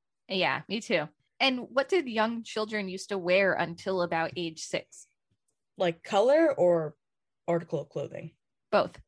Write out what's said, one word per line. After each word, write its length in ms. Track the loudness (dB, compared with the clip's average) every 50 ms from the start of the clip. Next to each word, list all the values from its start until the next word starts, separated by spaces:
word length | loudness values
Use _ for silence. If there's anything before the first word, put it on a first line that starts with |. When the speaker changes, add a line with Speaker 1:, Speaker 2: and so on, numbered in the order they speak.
| _ _ _ _ _ -6
Speaker 1:
Yeah, 340 | -2 0 0 0 0 -2 -4 -6
me 120 | -8 -6
too. 280 | -4 -2 -2 -2 -2 -4 _ _ _ _ _ 0
And 280 | 0 0 0 -2 -6 -4
what 220 | -2 -2 0 2
did 180 | 0 0 0 0
young 340 | 0 0 0 0 0 -6
children 460 | -8 -8 -4 -4 -4 -2 -4 -4 -4 -4
used 220 | -6 -8 -8 -6
to 80 | -6 -4
wear 340 | 0 4 4 6 6 4
until 480 | 2 2 0 -4 -4 -6 -4 -2 0 0
about 320 | 0 0 0 -2 -2 -2 -4
age 260 | -6 -6 -6 -6 -10
six? 440 | -12 -6 -6 -8 -8 _ -20 -20 -20 _ _ _ _ _ _ _ _ _ _ _ _ _ _
Speaker 2:
Like, 260 | -2 -2 -2 -2 -4
color 520 | -6 0 2 4 6 6 6 6 6 4 4
or 420 | 4 4 4 4 2 0 -4 -8 _ _ _ _ _ _ _ _ _ -4
article 340 | -2 -2 -2 -2 -4 -6 -6
of 100 | -6 _
clothing? 440 | -8 -8 -8 -8 -10 -12 -14 -14 _ _ _ _ _ _ _ 0
Speaker 1:
Both. 260 | 0 2 2 0 -4 -16 -20